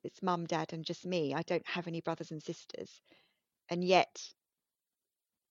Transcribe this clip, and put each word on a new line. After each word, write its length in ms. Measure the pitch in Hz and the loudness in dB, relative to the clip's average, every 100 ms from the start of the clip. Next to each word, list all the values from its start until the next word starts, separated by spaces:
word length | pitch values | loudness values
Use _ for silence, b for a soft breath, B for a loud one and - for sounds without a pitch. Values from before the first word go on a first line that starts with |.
it's 200 | - - | -10 -2
mum, 240 | 190 175 170 | 0 2 2
dad, 260 | 165 160 | 0 -2
and 120 | 165 | -4
just 200 | 160 170 180 | -6 -6 -2
me. 280 | 180 143 | 0 2
I 80 | 143 | 0
don't 240 | 165 170 - | 0 -2 -2
have 200 | 180 170 | -4 -4
any 140 | 165 | -4
brothers 300 | 170 165 165 | -4 -4 -6
and 120 | 156 | -8
sisters. 600 | - 170 - - - - b b b b _ _ - | -8 -8 -10 -12 -12 -16 b b b b _ _ -4
And 160 | 175 | 2
yet 500 | 180 180 - - - - _ _ _ _ _ _ _ _ _ _ _ | 6 8 6 -2 -16 -18 _ _ _ _ _ _ _ _ _ _ _